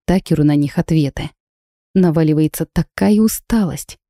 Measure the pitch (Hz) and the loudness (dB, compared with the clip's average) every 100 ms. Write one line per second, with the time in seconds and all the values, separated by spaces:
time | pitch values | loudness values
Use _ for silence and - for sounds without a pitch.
0 | - 180 - 156 147 147 143 - - 160 | -2 -2 0 0 2 2 0 -2 0 0
1 | 139 - - - _ _ _ _ _ 190 | 0 -4 -10 -12 _ _ _ _ _ 0
2 | 180 160 156 151 156 - 160 - 160 - | 2 2 2 2 0 -2 -6 -4 -6 -2
3 | 196 208 220 - - 226 190 143 - - | 0 2 2 -2 -4 -2 -2 -6 -12 -20
4 | _ | _